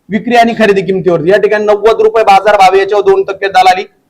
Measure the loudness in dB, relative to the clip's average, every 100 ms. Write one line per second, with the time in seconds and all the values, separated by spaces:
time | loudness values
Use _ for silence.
0 | -8 -8 -2 0 0 0 0 0 -2 -4
1 | -2 -2 0 0 0 -2 -2 0 0 2
2 | 0 0 2 2 2 2 2 2 0 -2
3 | 0 0 -2 -4 -2 2 2 0 -4 _